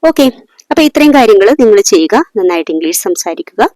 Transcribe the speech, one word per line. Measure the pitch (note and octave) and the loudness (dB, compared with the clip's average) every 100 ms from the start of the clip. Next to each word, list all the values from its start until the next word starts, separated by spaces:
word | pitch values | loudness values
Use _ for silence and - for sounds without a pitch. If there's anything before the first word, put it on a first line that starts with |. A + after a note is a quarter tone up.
| D#4+ | 0
ഓക്കെ, | D#4 C4+ - _ _ _ | 0 -2 -2 _ _ _
അപ്പൊ | D4+ D4+ | -2 -2
ഇത്രയും | D#4 D4+ C#4 | 0 2 2
കാര്യങ്ങൾ | A#3 G3+ G3 D4 | 4 4 2 2
നിങ്ങൾ | A#3+ G3+ G3 | 2 2 2
ചെയ്യുക. | F#3+ D#3+ A#3+ E4 A3 | 0 0 -2 -2 -4
നന്നായിട്ട് | F#3 E3+ D#3 | -4 -4 -6
ഇംഗ്ലീഷ് | D#3+ D#3+ E3+ - | -6 -6 -6 -6
സംസാരിക്കുക. | F3 - E3 - - A#3+ | -8 -8 -10 -14 -4 -6